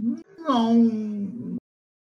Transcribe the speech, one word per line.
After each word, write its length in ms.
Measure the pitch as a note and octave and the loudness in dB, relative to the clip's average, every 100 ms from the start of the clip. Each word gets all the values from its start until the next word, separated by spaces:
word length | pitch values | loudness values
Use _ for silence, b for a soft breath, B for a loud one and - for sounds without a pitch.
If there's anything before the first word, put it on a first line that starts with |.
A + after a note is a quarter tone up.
| A3 E4 - - | -6 -6 -10 -8
Não. 1160 | D#4+ A#3+ A3+ A#3 A3+ G#3+ G#3+ G#3 G3+ A#3+ F3+ A#3 - _ _ _ _ | -2 0 4 6 4 2 -6 -6 -8 -8 -10 -10 -12 _ _ _ _